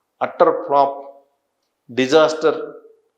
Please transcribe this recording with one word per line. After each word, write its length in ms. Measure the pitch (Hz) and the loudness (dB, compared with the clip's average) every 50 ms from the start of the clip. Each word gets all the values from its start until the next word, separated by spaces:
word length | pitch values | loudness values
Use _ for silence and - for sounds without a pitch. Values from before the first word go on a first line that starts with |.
| _ _ _ - 131 | _ _ _ -8 -8
అట్టర్ 440 | 127 - - 175 160 165 - - | -6 0 2 2 2 2 -2 -4
ఫ్లాప్, 580 | - 139 143 139 139 - - - - - - _ _ _ _ _ _ _ _ _ _ _ _ _ _ | -2 0 2 2 0 -2 -10 -14 -18 -20 -20 _ _ _ _ _ _ _ _ _ _ _ _ _ _
డిజాస్టర్ 840 | 117 123 131 127 147 156 156 156 - - 160 151 - - - - - - _ - _ _ _ _ _ | -4 -2 -2 4 4 4 4 4 0 -2 -2 -2 -2 -2 -8 -14 -16 -20 _ -20 _ _ _ _ _